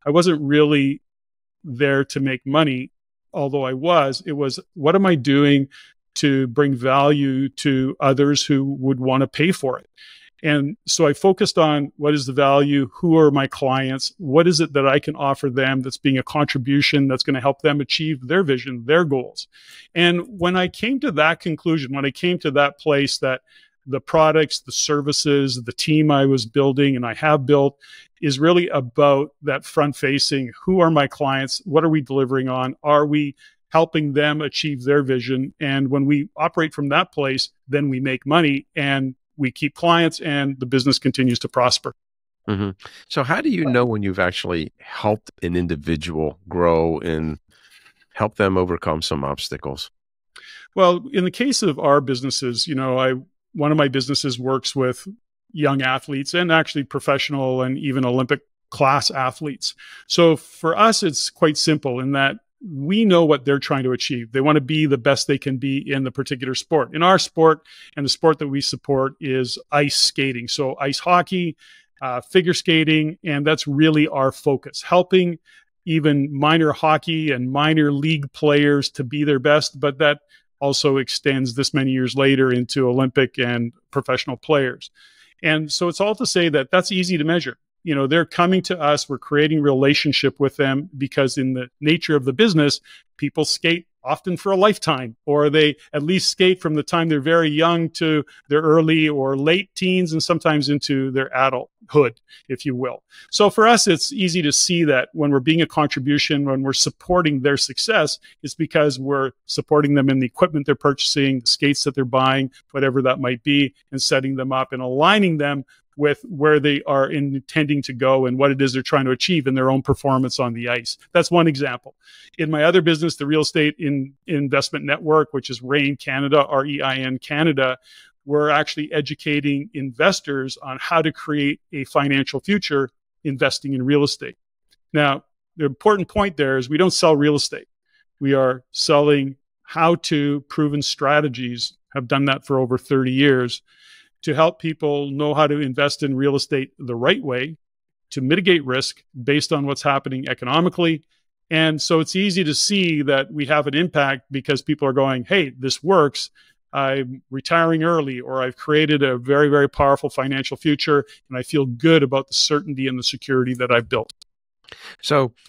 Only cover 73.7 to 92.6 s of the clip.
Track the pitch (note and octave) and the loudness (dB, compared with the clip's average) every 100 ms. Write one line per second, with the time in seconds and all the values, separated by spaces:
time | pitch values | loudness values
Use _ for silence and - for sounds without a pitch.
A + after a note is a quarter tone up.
73.7 | C#3 D#3 D#3 D3+ C#3+ C3+ - D3 C3+ - | 2 2 2 0 0 -2 -2 -2 -4 -6
74.7 | - - F3+ F3 F#3 F3 E3 _ _ _ | -14 0 0 4 2 0 -4 _ _ _
75.7 | _ F3+ D#3+ D3+ C#3+ C#3+ C#3 D3 E3 D#3 | _ -4 0 2 0 -2 0 2 2 0
76.7 | C#3 D#3+ D#3 - D#3+ D#3 B2+ B2+ C#3 D#3 | 0 0 0 -2 -4 -2 -4 -4 -2 0
77.7 | D#3+ D3 C#3+ D#3 D#3+ C#3 - D3+ D3 D3 | 2 2 0 -2 -2 -6 -2 2 4 4
78.7 | C#3+ C#3 - B2 D3 D3 C#3 D3 D3 - | 2 -2 -6 -6 -2 0 0 2 2 0
79.7 | C#3 C#3+ C3+ D3+ C#3+ _ _ _ - C#3 | -4 -4 0 0 0 _ _ _ -6 -4
80.7 | C3+ D3 C3+ C3 - C#3+ C3+ C3 A#2 C3+ | 0 0 0 -2 -4 -2 -2 -2 -4 -2
81.7 | D3 C3+ C3 B2+ C3 C#3 C3+ C3 B2 A#2+ | -2 0 -2 -2 2 2 4 2 0 -2
82.7 | C#3 B2+ B2+ C3 C#3+ C3 - A#2+ A#2+ A#2 | 0 0 2 0 2 0 0 -4 -4 -6
83.7 | - _ C#3 - B2+ - B2 - D3 B2+ | -10 _ -6 -4 -4 -4 -8 0 0 0
84.7 | B2 - _ _ _ _ _ E3 D#3 D3+ | -6 -16 _ _ _ _ _ -2 -2 -2
85.7 | - F3 - G3+ G#3+ B3+ F#3 E3+ D3 C3+ | -4 -4 -2 -2 -2 -2 0 2 0 0
86.7 | F#3 F3+ F#3 F3+ F3 D3+ F3 C3+ - _ | 0 0 -2 -2 -2 0 -2 -4 -12 _
87.7 | _ E3+ C#3+ C3+ E3 D#3+ - F3 F#3 F3+ | _ -4 -2 0 0 0 0 2 2 0
88.7 | F3+ D3 D3 - C3 - D3 D#3 D#3 C#3+ | -2 0 0 -2 -10 -2 2 2 2 2
89.7 | C3 C#3 C#3+ D3+ - C#3 - C3+ - C3+ | 2 2 2 0 0 -2 0 -2 0 -2
90.7 | C3+ E3 C3 C#3 - C3+ C#3+ C3 B2+ B2 | -2 -6 -8 -4 -2 -2 0 -4 -4 -8
91.7 | - D3 E3 - D3 C3 B2+ A3+ D#3+ | -4 0 0 2 0 0 2 4 4